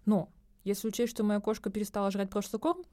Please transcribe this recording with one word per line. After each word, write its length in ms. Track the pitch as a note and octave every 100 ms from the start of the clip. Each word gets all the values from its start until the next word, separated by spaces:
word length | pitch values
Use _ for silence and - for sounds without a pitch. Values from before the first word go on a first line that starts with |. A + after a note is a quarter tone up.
| -
Но 240 | G#3 E3 - _ _
если 260 | F#3+ G3+ A3
учесть, 220 | G#3+ A#3
что 100 | -
моя 160 | G#3 G#3
кошка 300 | G#3 A3 G#3
перестала 420 | G#3 G#3 G#3 G3
жрать 180 | G3 G3
прошлый 300 | G3+ G3+ G#3+
корм, 240 | D#4+ F4+ F4